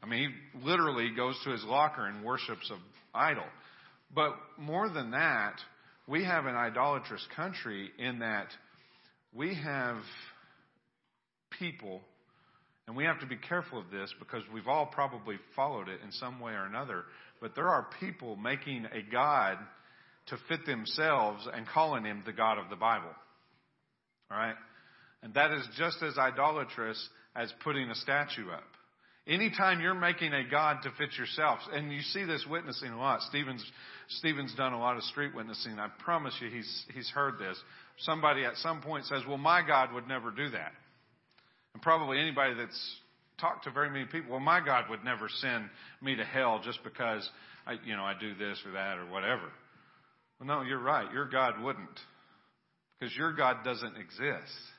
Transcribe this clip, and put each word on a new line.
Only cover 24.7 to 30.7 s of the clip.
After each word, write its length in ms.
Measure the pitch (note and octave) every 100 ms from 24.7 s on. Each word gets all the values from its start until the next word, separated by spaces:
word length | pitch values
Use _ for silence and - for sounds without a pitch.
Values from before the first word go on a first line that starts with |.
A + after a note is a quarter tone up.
| - - - - _
And 100 | A#2
that 180 | A2 D3+
is 120 | D3+ B2 A#2
just 240 | E3 D#3+
as 160 | D#3 C#3
idolatrous 880 | C3 B2+ C#3+ D#3 B2+ - A2+ A2 - - - -
as 160 | A#2+ -
putting 260 | - C#3 B2+
a 60 |
statue 560 | A2+ - C#3 C#3+ - G2
up. 140 | E2 - - _ _ _ _
Anytime 560 | - E3+ A3 - F#3+ F3+
you're 140 | E3+
making 380 | F#3 F3 F3 E3
a 100 | C#3+ B2
god 280 | C#3+ D#3